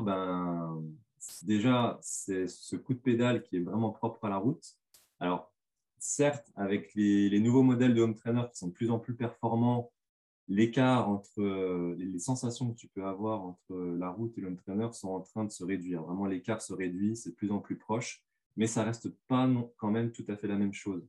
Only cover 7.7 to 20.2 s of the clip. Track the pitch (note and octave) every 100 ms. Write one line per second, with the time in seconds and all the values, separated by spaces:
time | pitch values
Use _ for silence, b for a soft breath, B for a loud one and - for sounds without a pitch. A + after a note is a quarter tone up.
7.7 | A#2+ B2+ A#2 A2+ G#2+ A2+ A#2+ A2+ - F2
8.7 | F2 A#2 A#2 - A#2+ A#2 - A#2 A#2 A#2+
9.7 | B2 A#2+ _ _ _ _ _ - G2 A#2
10.7 | C3+ B2+ B2+ G#2 G2+ - - G2+ F#2+ F#2
11.7 | F2+ F2 E2+ F#2 F#2+ - C3 A#2 - B2
12.7 | A#2 - - F#2+ F#2+ G#2+ G#2+ F#2 F2+ -
13.7 | F2+ F2 F2 F2+ F#2+ A#2 G2+ F#2+ F2+ -
14.7 | G2 A2+ - G2 F#2+ F2+ A2 G#2 - F2
15.7 | F#2+ F2 E2+ D#2 F#2+ G2 F#2 - G#2+ -
16.7 | F#2 F#2 F2 G#2 A2+ - - G2+ G#2 -
17.7 | - - A2+ - - _ _ _ - A2
18.7 | - G#2+ A#2 - - - B2+ C3 B2 A#2
19.7 | - G#2+ A2+ A#2 -